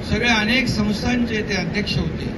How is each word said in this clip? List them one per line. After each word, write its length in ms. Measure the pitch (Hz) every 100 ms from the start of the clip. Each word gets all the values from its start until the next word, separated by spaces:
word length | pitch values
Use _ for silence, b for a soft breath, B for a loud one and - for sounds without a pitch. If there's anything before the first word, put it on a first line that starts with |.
| -
सगळ्या 240 | 214 240
अनेक 320 | 233 214 254 247
संस्थांचे 720 | 214 208 208 247 247 233 220 208
ते 60 |
अध्यक्ष 420 | 196 175 208 202 -
होते. 300 | 180 - 233